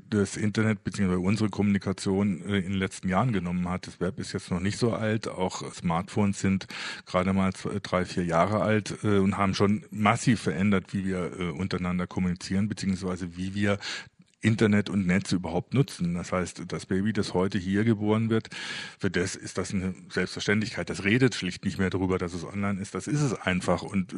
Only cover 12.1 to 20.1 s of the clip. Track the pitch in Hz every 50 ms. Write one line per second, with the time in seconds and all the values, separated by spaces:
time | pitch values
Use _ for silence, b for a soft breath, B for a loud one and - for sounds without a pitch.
12.1 | - - 92 90 87 85 - - 95 98 104 104 101 - - 98 95 87 98 92
13.1 | 90 85 95 87 82 87 92 95 98 101 101 101 101 98 B B B B B B
14.1 | B _ _ _ _ _ - 110 113 101 117 107 104 104 101 - 82 104 95 87
15.1 | 87 98 - - 104 90 90 - - 90 - - - 135 139 - - - 90 85
16.1 | 87 87 82 - - 92 90 85 - - 87 90 - 82 - - 98 95 98 110
17.1 | 104 107 95 - - 90 92 98 101 107 87 95 95 101 107 117 113 101 104 104
18.1 | 107 110 113 113 113 110 - - B B B B B B B B B B - 98
19.1 | 85 90 87 95 - - - 107 - - 90 - - 95 90 92 90 - - -